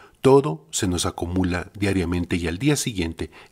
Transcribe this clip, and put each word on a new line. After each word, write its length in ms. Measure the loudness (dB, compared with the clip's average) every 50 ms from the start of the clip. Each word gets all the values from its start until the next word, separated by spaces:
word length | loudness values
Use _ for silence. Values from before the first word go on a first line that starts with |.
| -20 -20 _ _
todo 440 | 4 6 6 6 6 2 -2 -6 -10 _
se 180 | -6 -4 -2 -2
nos 160 | -2 -2 -2
acumula 640 | -4 -4 -4 -6 -2 0 0 0 0 -2 -4 -6 -8 -8 -4
diariamente 580 | -2 0 0 0 0 0 -2 -2 -2 -2 -2
y 120 | -2 -2 -4
al 80 | -4
día 200 | -2 0 0 0
siguiente 540 | 0 -2 -4 -4 -4 -4 -4 -6 -8 -10 -12 -12 -18 -20 -8